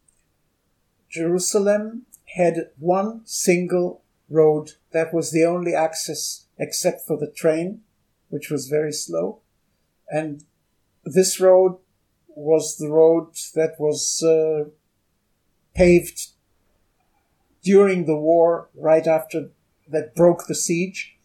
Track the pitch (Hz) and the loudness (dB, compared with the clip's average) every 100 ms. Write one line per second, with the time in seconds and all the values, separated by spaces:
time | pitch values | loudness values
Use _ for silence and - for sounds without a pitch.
0 | _ _ _ _ _ _ _ _ _ _ | _ _ _ _ _ _ _ _ _ _
1 | _ 165 165 180 - 208 202 208 220 233 | _ -6 -2 -2 0 0 0 0 -4 -12
2 | - _ - - 170 165 - _ 165 185 | -18 _ -14 0 0 0 -8 _ -2 0
3 | 214 226 - - - 175 175 180 180 - | -2 -8 -12 -4 0 0 0 -2 -2 -6
4 | _ _ _ 151 156 151 - - _ 160 | _ _ _ 2 4 2 -4 -18 _ -4
5 | 160 165 151 160 165 180 170 156 160 - | -2 -4 -2 0 0 0 -2 -2 -2 -4
6 | - 147 - - _ - 147 - 180 - | -10 -8 -10 -12 _ -12 -8 -4 -4 -4
7 | - 156 147 - 165 160 180 220 _ _ | -6 -6 -6 -2 -2 0 -4 -10 _ _
8 | _ _ _ 147 - 147 131 151 151 147 | _ _ _ -12 -8 -8 -4 -4 -4 -8
9 | - 165 185 - _ _ _ _ _ _ | -8 -6 -6 -10 _ _ _ _ _ _
10 | _ 151 156 147 _ _ _ _ _ _ | _ -8 -8 -12 _ _ _ _ _ _
11 | 170 147 185 - 185 185 185 180 _ _ | -4 0 0 2 4 6 4 0 _ _
12 | _ _ _ 151 147 160 - - 151 156 | _ _ _ -10 0 0 0 -8 -2 4
13 | 160 165 160 - - 160 160 160 151 135 | 6 4 -2 -14 -8 -2 -2 -2 -4 -2
14 | - - 160 160 156 156 151 _ _ _ | -4 -2 2 2 2 -2 -6 _ _ _
15 | _ _ _ _ _ _ _ - 180 175 | _ _ _ _ _ _ _ 2 4 4
16 | 175 - - _ _ _ _ _ _ _ | 2 -10 -18 _ _ _ _ _ _ _
17 | _ _ _ _ _ _ 180 196 196 185 | _ _ _ _ _ _ 4 6 6 2
18 | 156 151 156 170 165 165 - 143 156 160 | 0 0 2 4 4 2 -6 -6 2 2
19 | 160 156 156 165 - _ _ _ _ 151 | 4 0 -2 -8 -10 _ _ _ _ -8
20 | - 165 175 170 - 151 - 170 185 - | -6 2 4 2 -4 -8 -4 -4 -4 -8
21 | - _ | -16 _